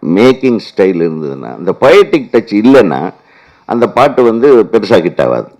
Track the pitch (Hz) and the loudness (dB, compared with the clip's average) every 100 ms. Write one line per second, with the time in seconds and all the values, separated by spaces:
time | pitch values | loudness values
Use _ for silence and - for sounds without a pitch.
0 | 73 90 120 127 135 117 - - 95 87 | -2 2 2 2 0 -2 -6 -2 -2 0
1 | 85 80 76 69 58 62 87 87 131 185 | -4 -4 -10 -12 -14 -10 -8 -2 2 4
2 | 196 165 127 120 107 104 113 135 101 67 | 2 0 -2 -4 -2 -2 2 4 2 -2
3 | 82 - _ _ _ _ - 120 117 107 | -8 -12 _ _ _ _ -8 -4 -2 0
4 | 139 127 120 113 135 127 98 113 101 110 | -2 2 0 2 4 4 2 -2 0 0
5 | 85 71 65 60 53 _ | 0 -6 -6 -6 -8 _